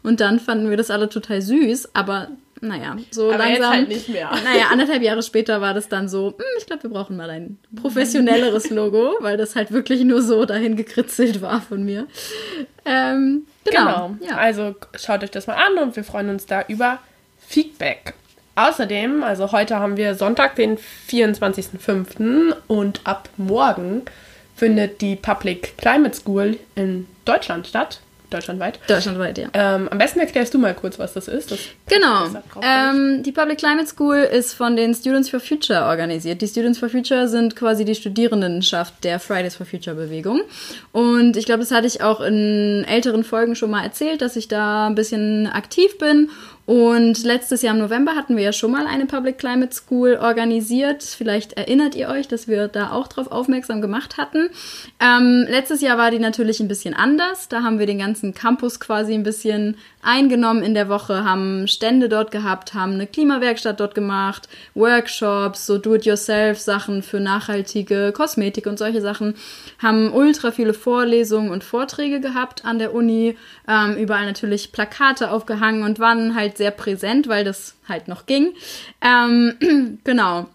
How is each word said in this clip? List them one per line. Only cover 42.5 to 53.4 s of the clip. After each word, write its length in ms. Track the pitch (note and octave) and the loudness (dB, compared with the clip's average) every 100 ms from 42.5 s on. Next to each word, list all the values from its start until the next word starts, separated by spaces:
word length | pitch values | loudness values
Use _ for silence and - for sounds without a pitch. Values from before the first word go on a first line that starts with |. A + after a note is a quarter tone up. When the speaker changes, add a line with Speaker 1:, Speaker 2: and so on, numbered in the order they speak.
| G#3 G#3 G3+ - | 2 2 0 0
Speaker 1:
älteren 360 | A3+ B3 A3 | 0 2 0
Folgen 320 | A3+ A3+ A#3 A#3 | 0 0 0 0
schon 160 | A3 | -2
mal 120 | G#3 | -2
erzählt, 380 | F#3+ - D4+ D#4 | -4 -4 -4 -2
dass 140 | B3 A#3 | -4 -6
ich 140 | G#3+ | -4
da 380 | G#3 G#3 G#3+ G#3+ | -2 0 0 0
ein 80 | G#3+ | 0
bisschen 520 | G#3+ A3 G#3+ G#3+ G#3+ | -2 -2 0 0 0
aktiv 500 | - - - G4 - | -4 -4 2 2 2
bin. 320 | D4+ D4 D4+ - - - - | 4 4 4 -2 -20 -14 2
Und 560 | A#3+ A#3 A#3 A#3 A3+ | 4 6 6 4 4
letztes 400 | A#3 B3 B3+ B3 | 2 0 0 -2
Jahr 100 | A#3 | 2
im 60 | A3 | 0
November 320 | G#3 A#3 C#4+ D#4 | 0 2 2 0
hatten 220 | D4+ A#3 | 0 0
wir 60 | |
ja 100 | G3+ | 2
schon 160 | G3+ A3 | 0 0
mal 160 | C4+ D4+ | 0 0
eine 220 | C4+ C4+ | -2 -2
Public 320 | C#4 B3+ C4 | -2 -2 -2
Climate 340 | C4 B3 B3+ | -2 0 0
School 460 | - _ B3 B3 A#3+ | -4 _ 2 4 4
organisiert. 800 | A3+ A3+ A3+ A3+ G#3+ A#3+ C#4 C#4+ | 2 2 2 0 0 0 0 -2
Vielleicht 520 | - - A3+ G#3 G#3+ | -8 -6 -2 -2 -4
erinnert 420 | - - C4 D4 C#4+ | -8 2 2 2 -2
ihr 140 | C4 | -4
euch, 180 | C4+ C#4 | -4 -4
dass 200 | A#3 A#3 | -6 -2
wir 200 | G#3 G#3 | -2 0
da 240 | G#3 G3+ | -4 -4
auch 160 | A#3 C4+ | -4 -6
drauf 240 | - C4 | -8 -6
aufmerksam 500 | A3+ | -4